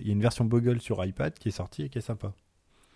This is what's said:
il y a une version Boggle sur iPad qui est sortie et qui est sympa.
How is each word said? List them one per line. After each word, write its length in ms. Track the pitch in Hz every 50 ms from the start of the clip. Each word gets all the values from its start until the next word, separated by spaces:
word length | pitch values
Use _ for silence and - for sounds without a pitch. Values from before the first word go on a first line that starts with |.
il 40 | - 107
y 20 |
a 20 |
une 80 | 104 101
version 240 | 110 120 - - 120
Boggle 360 | 110 120 117 117 123 120 117
sur 240 | - - 107 95 90
iPad 300 | 95 92 - 139 156 -
qui 140 | - - 110
est 20 |
sortie 300 | - - 90 - - - 147
et 40 | 135
qui 100 | - 120
est 40 |
sympa. 300 | - - 113 - - 98 - - _ _ _ _ _ _ _ _ _ _ _